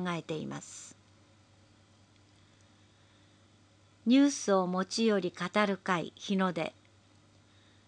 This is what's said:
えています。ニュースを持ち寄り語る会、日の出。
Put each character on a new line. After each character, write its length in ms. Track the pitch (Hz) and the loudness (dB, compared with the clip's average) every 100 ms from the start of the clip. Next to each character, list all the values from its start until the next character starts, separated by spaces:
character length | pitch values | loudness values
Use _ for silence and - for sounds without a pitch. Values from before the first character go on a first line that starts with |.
| 180 | -4
え 100 | 170 | -4
て 140 | - | -6
い 120 | 156 139 | -8 -8
ま 140 | 143 | -10
す。 340 | - - - - _ - _ - _ - - _ _ - _ - _ _ _ _ _ _ _ _ _ _ _ _ _ _ _ _ _ _ | -12 -18 -20 -20 _ -20 _ -20 _ -20 -20 _ _ -20 _ -20 _ _ _ _ _ _ _ _ _ _ _ _ _ _ _ _ _ _
ニ 140 | 226 262 | 4 6
ュ 80 | 285 | 6
ー 40 | |
ス 220 | 277 - | 2 2
を 140 | 196 180 | 2 2
持 180 | 185 | -2
ち 220 | 190 - 226 | -2 0 2
寄 120 | 202 | 2
り 140 | 180 | 0
語 340 | - 180 208 208 | -6 -4 0 0
る 120 | 190 | 0
会、 340 | - 175 - - | -2 -2 -2 -8
日 200 | - 190 | -4 0
の 160 | 190 | 0
出。 220 | 170 156 - _ _ _ _ _ _ _ _ - _ | -2 -6 -10 _ _ _ _ _ _ _ _ -20 _